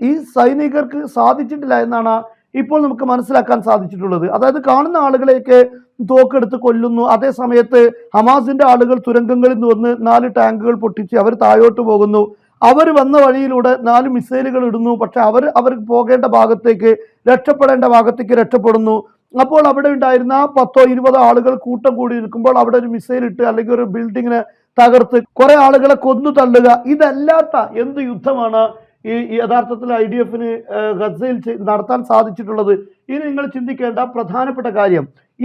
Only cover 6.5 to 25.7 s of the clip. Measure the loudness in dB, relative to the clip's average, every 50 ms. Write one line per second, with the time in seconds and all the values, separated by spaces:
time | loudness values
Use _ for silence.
6.5 | -4 -2 -2 -2 0 0 -2 -2 -2 -2 0 0 0 0 0 -2 -4 -4 -4 0
7.5 | 2 2 2 4 4 4 4 4 2 -4 -10 _ 0 2 4 4 2 2 0 -2
8.5 | 0 2 4 4 4 4 4 0 0 -2 -2 0 0 0 0 0 0 2 2 2
9.5 | 2 2 0 0 0 0 0 -4 -2 -2 0 0 2 2 0 0 0 0 0 0
10.5 | 0 -2 -2 -4 -4 -2 -4 -6 -6 -6 -8 -4 -2 0 0 0 0 0 0 2
11.5 | 4 4 4 4 2 0 -2 0 0 2 2 2 2 0 0 -2 -4 _ _ _
12.5 | _ 0 2 4 4 4 4 4 2 2 2 4 4 4 4 4 2 0 -2 -2
13.5 | -2 0 0 0 0 0 0 2 2 2 2 0 -4 -4 -6 -4 -4 -4 -4 -2
14.5 | -2 -2 -2 -2 -2 -2 -2 -2 -2 -4 -4 -4 -2 0 0 2 2 0 0 0
15.5 | 0 0 0 -2 -4 -4 -6 -2 -2 0 0 2 0 0 0 2 2 2 2 2
16.5 | 0 0 0 -2 0 2 2 0 0 0 -4 _ _ _ 0 0 0 2 2 0
17.5 | 0 2 2 2 2 2 2 4 4 4 2 2 -2 -4 -2 0 0 0 0 0
18.5 | 0 0 2 2 0 2 0 0 -2 -2 -4 _ _ _ _ _ -2 -2 0 2
19.5 | 2 2 2 2 2 0 0 -2 0 0 0 0 0 0 0 0 0 0 0 0
20.5 | 0 0 0 2 4 4 4 4 4 2 0 2 4 4 4 4 4 2 2 0
21.5 | -2 -2 -6 -8 -6 -2 -2 -2 -2 -2 -4 -4 -6 -6 -8 -10 -6 -2 0 2
22.5 | 2 2 2 2 0 0 0 -2 -10 -10 -8 -6 -6 -4 -4 -6 -4 -4 -2 -2
23.5 | -2 -4 -4 -2 -2 -4 -4 -4 -6 -8 -8 -8 -6 -6 -4 -2 -4 -4 -4 -8
24.5 | _ _ _ _ 2 4 4 6 6 4 4 4 0 -2 -2 _ 0 2 6 6
25.5 | 6 6 6 6